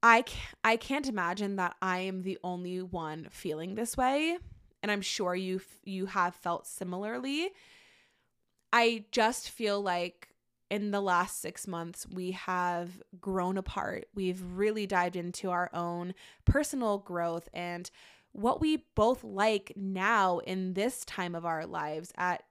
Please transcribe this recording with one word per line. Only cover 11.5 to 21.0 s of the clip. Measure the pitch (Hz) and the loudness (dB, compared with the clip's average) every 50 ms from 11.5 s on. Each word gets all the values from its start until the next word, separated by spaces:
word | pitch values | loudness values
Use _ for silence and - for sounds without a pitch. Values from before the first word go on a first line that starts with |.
| 180 - - | -8 -8 -8
months, | - 180 170 170 170 170 - - | -6 -6 -6 -6 -8 -10 -12 -12
we | - 190 185 180 180 | -10 -8 -6 -4 -4
have | 185 185 - - 185 180 180 180 175 170 175 175 180 190 - _ - 180 | -6 -6 -4 -2 0 0 2 0 0 -2 -4 -6 -10 -14 -20 _ -20 -10
grown | - 202 190 190 180 185 190 | -6 -2 0 2 2 2 0
apart. | 190 190 - - 196 - - - - - _ _ | 0 -2 -2 -4 -4 -4 -4 -4 -6 -10 _ _
We've | 202 190 185 180 185 | -2 0 0 0 -2
really | 185 180 180 185 202 214 220 220 208 | -6 -8 0 2 2 2 2 2 0
dived | 196 202 180 175 180 180 | 2 2 2 2 2 0
into | 185 170 175 180 - - 190 | -2 -4 -4 -6 -4 -2 -2
our | 180 175 180 - - | 0 0 -2 -2 -2
own | 175 175 175 175 175 175 180 180 - - - - _ _ | -4 -4 -2 -4 -4 -6 -6 -8 -10 -14 -20 -20 _ _
personal | - - 277 302 - - 269 240 220 202 202 | 6 6 6 4 2 0 0 2 2 0 0
growth | 196 - 180 175 170 170 165 170 165 - - | -2 -4 -4 -2 0 0 -2 -4 -6 -8 -8
and | 165 175 175 175 175 175 - _ - - - - _ _ _ | -8 -6 -6 -6 -8 -8 -12 _ -18 -20 -20 -20 _ _ _
what | _ - 202 240 - - | _ 0 2 2 2 4
we | 311 311 311 - - _ _ | 4 2 2 2 -2 _ _
both | - 214 226 262 - - | 4 4 4 4 2 -4
like | 220 196 196 208 220 220 208 202 - - | -8 0 2 4 4 4 2 0 -4 -10
now | 208 196 190 190 185 190 208 233 214 196 185 180 175 | -6 -4 -4 -2 2 2 4 6 6 6 6 4 2
in | - - 185 190 190 185 185 | 0 -2 -2 -2 -2 -2 0
this | 190 202 247 262 - | 0 0 0 0 -4